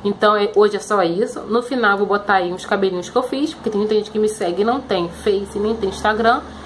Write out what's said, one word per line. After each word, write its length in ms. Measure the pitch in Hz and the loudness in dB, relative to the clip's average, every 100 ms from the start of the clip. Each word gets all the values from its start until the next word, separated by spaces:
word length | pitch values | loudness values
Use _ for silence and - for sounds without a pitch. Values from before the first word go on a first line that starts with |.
Então 320 | 202 202 208 208 | -4 2 4 4
é, 160 | 202 196 | 2 4
hoje 200 | 208 202 | 4 2
é 40 | |
só 220 | - 208 | 0 2
isso. 380 | 175 170 247 - | 2 0 -2 -4
No 220 | - 226 | -2 -2
final 300 | 240 262 214 | 0 0 2
eu 40 | 202 | 2
vou 80 | 202 | 2
botar 300 | 202 - 190 | 0 2 2
aí 180 | 180 | 0
uns 140 | 180 - | -4 -4
cabelinhos 420 | 202 190 180 175 | 0 0 -2 -2
que 80 | 247 | -2
eu 60 | |
fiz, 320 | 254 269 311 - | -2 -2 -4 -4
porque 160 | 226 | -4
tem 80 | 208 | -2
muita 160 | 214 214 | 0 0
gente 160 | 208 | 0
que 80 | 214 | 0
me 100 | 214 | 0
segue 320 | - 185 180 | 0 -2 0
e 40 | 220 | 0
não 140 | 269 | 0
tem 300 | 262 190 170 | 0 -2 -2
Face, 480 | - 220 196 196 202 | -4 0 0 -2 -2
nem 180 | 214 226 | -2 -2
tem 140 | 196 | -4
Instagram, 520 | 190 214 220 226 269 - - | -2 0 2 2 2 -2 -14